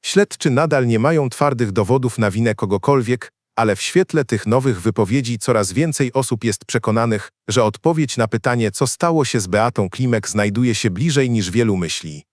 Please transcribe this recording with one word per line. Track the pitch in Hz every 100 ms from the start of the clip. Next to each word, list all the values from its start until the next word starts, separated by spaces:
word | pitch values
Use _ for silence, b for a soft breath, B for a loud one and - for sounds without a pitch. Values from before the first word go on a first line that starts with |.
| -
Śledczy | 190 202 - 156
nadal | 127 160 147 123
nie | 113
mają | 131 165 135
twardych | - 147 127 117
dowodów | 95 98 131 127 -
na | 107
winę | 95 117 107
kogokolwiek, | 101 98 - 139 117 123 - _ _ -
ale | 110 98
w |
świetle | - 175 185 160 131
tych | 113 107
nowych | 120 131 95
wypowiedzi | 101 98 98 131 120 117
coraz | - 113 95
więcej | 92 160 143 131
osób | 131 131 117
jest | 117 98 -
przekonanych, | 117 110 110 117 107 - _ -
że | 110
odpowiedź | 110 - 165 160 143 -
na | 110
pytanie, | 110 131 120 110
co | - 135
stało | - 170 160 131
się | 120
z | 92
Beatą | 101 117 117 95
Klimek, | - 131 117 101
znajduje | 107 104 104 123 113
się | 110
bliżej | 90 160 143 131
niż | 113 90
wielu | 104 117 95
myśli. | 82 - 82 76 _